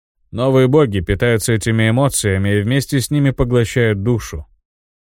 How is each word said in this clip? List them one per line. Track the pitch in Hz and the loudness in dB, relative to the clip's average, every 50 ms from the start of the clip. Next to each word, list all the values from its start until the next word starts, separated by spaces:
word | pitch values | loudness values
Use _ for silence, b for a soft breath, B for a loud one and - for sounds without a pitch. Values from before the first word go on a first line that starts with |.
| _ _ _ _ _ _ - | _ _ _ _ _ _ -8
«Новые | 104 123 135 131 131 131 | -4 -2 0 2 4 4
боги | 127 131 160 151 123 98 101 | 4 4 4 2 2 0 -2
питаются | 85 - 101 92 - 120 117 110 - - 117 | -2 -2 -2 0 0 0 0 0 0 0 -2
этими | 110 - 117 110 110 110 110 | -2 0 0 0 2 2 2
эмоциями | 113 123 101 131 - - - 104 95 95 98 101 101 104 | 2 2 0 0 0 -2 -2 0 0 0 0 0 0 0
и | 101 | 0
вместе | 110 131 139 127 - - 135 | 0 0 -2 -2 -2 -2 -4
с | 117 - | -2 -2
ними | 147 147 143 139 | -2 0 0 0
поглощают | 123 - 139 120 123 123 117 104 - 127 120 113 107 98 95 | 0 0 -2 0 0 0 0 0 0 0 0 0 0 0 -2
душу», | 117 123 107 - - - 78 73 - _ _ _ _ _ _ _ _ _ _ _ _ | -2 -2 -2 -4 -8 -12 -14 -14 -16 _ _ _ _ _ _ _ _ _ _ _ _